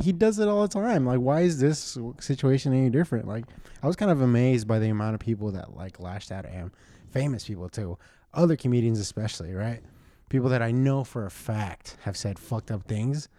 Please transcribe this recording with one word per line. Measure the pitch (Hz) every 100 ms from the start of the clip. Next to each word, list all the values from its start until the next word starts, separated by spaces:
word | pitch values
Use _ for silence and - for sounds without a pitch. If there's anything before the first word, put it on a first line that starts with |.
he | 156
does | 175 214 214
it | 214
all | 208
the | 208
time. | 202 220 196 127
Like, | 127
why | 123 151
is | 175 156
this | 139 156 - 131
w-, | 117 -
situation | - 135 135 135 143
any | 131 131
different? | 123 170 117 101
Like, | 110 117 - - -
I | 139
was | 180
kind | 208
of | 151
amazed | 127 117 123 127 107
by | 110
the | 110
amount | 104 107 110
of |
people | - 107 107
that, | 95 - -
like, | 95 -
lashed | 90 98 -
out | 98 -
at |
him. | 90 87 - - - -
Famous | 127 143 120 -
people, | 98 90
too. | - 95 90 - _ _
Other | 147 170 156
comedians | 127 123 117 113
especially, | 98 - 107 - 85
right? | 92 110 117 - - - _ _
People | 135 127
that | 127
I | 117
know | 123 135 135
for | 127 120 98
a |
fact | - - 107 101 - - -
have | - 95
said | 104 95
fucked | - 110 -
up | 107 -
things, | 107 117 147 -